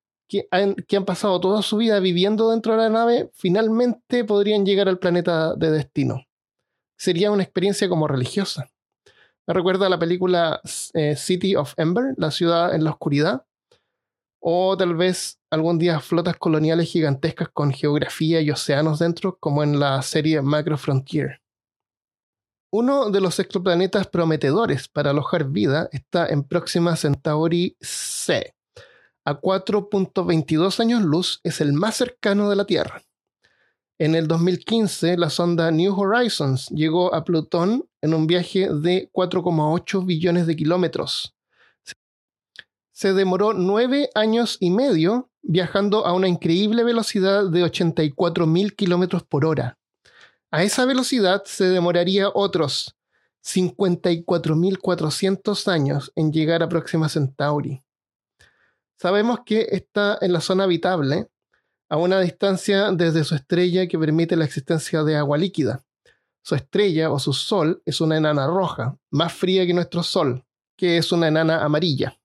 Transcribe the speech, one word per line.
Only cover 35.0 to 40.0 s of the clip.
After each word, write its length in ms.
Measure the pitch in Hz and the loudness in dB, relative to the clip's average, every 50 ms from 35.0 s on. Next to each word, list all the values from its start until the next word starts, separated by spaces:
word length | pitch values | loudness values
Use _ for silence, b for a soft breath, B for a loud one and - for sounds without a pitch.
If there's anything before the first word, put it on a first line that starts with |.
| - 165 180 175 | 0 0 2 2
la 120 | 170 156 | 0 -2
sonda 400 | - - 175 175 175 165 165 165 | 0 0 0 0 2 2 2 2
New 240 | 165 156 175 196 196 | 2 2 2 2 0
Horizons 760 | 196 202 190 214 240 247 226 - - 165 139 131 131 - - | 0 0 0 2 2 0 0 -2 -2 -2 0 0 -2 -4 -6
llegó 440 | - 151 151 160 156 180 180 180 - | -4 -2 0 0 2 2 0 2 0
a 100 | 160 160 | -2 -2
Plutón 640 | - 175 160 156 - - 170 170 190 226 262 - _ _ - | 0 -2 -2 -2 0 0 0 2 2 0 0 -4 _ _ -6
en 140 | - 151 160 | -2 0 2
un 100 | 160 156 | 2 2
viaje 420 | 160 175 180 175 - - 190 190 190 - | 2 2 0 0 -2 -2 -2 0 0 -2
de 360 | 147 147 175 180 185 - - | -2 0 0 0 0 -2 -4
cuatro 320 | - - 185 175 - 185 170 | -4 -2 -2 0 -2 -2 -2
coma 280 | 180 165 156 151 151 | 0 0 0 2 0
ocho 300 | 160 180 - - - 196 | 0 -2 -4 -2 -4 -4